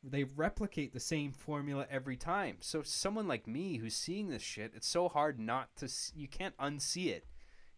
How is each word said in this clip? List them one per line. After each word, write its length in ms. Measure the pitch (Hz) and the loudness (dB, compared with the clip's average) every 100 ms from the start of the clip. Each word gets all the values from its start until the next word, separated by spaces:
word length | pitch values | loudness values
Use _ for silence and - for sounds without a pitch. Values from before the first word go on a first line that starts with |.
they 220 | 135 139 | -2 0
replicate 680 | 135 139 175 - 208 - 143 | 2 2 2 2 0 0 -2
the 80 | 120 | -2
same 320 | - 156 143 | 0 2 0
formula 540 | 127 - 147 143 139 135 | -4 -4 -2 0 0 0
every 280 | 135 135 127 | -2 -2 -2
time. 420 | 165 202 160 92 | 2 2 2 -2
So 220 | - 156 | -2 -2
someone 460 | 139 - 190 214 202 | 0 0 0 2 2
like 180 | 117 - | 0 0
me 320 | 131 190 131 | -2 0 -2
who's 160 | 113 - | 0 -2
seeing 320 | - 196 196 | 0 0 -2
this 140 | 113 | -2
shit, 300 | - - 110 | -4 -4 -6
it's 140 | 117 - | -4 2
so 200 | 170 175 | 4 4
hard 300 | 147 151 127 | 6 4 4
not 340 | 110 127 123 - | 2 2 0 -6
to 100 | 135 | -4
s-, 260 | - - | -2 -4
you 140 | 156 139 | -6 -6
can't 280 | - 190 - | -2 -4 0
unsee 480 | 139 147 - 175 170 | -2 0 0 2 2
it. 180 | 87 - - - - - | 0 -6 -14 -16 -18 -18